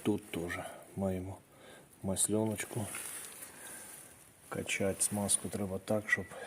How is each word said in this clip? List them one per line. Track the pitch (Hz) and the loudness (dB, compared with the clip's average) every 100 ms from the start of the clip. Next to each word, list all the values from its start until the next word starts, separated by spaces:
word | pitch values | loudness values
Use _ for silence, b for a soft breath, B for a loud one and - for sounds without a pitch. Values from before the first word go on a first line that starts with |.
Тут | - 104 - | 4 4 2
теж | 85 87 - - B B - | -4 -2 -2 -6 B B 0
маємо | 95 92 92 98 B B B B B - | 2 2 0 -6 B B B B B -6
масльоночку. | 95 92 - 104 110 104 - - 104 B B B B B B B B B B B B B - - - | -2 2 4 6 4 2 -2 -2 -2 B B B B B B B B B B B B B -20 -20 -6
Качать | - 92 - 101 92 | -4 0 2 2 4
смазку | - 101 101 - 95 | 2 2 4 2 2
треба | - 101 95 | -2 0 -2
так, | - 107 104 | 2 0 2
щоб | - 87 B | 0 0 B